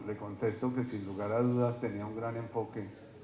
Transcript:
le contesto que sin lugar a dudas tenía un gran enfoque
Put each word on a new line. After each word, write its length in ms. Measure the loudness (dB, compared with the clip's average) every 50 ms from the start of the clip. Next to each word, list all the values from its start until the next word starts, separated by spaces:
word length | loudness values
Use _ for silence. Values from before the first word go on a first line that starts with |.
| -4
le 100 | -4 -4
contesto 580 | -4 -4 -6 -2 0 2 2 2 2 0 2 2
que 100 | 2 0
sin 220 | 0 -2 -4 -4
lugar 240 | -4 -2 -2 0 2
a 80 | 4 4
dudas 400 | 6 6 6 6 4 4 2 0
tenía 240 | -2 -2 -2 -2 -4
un 120 | -4 -4
gran 200 | -2 -2 -2 -2
enfoque 520 | -4 -4 -4 -2 -2 -2 -2 -4 -6 -6 -6 -8 -14 -16 -18 -18 -18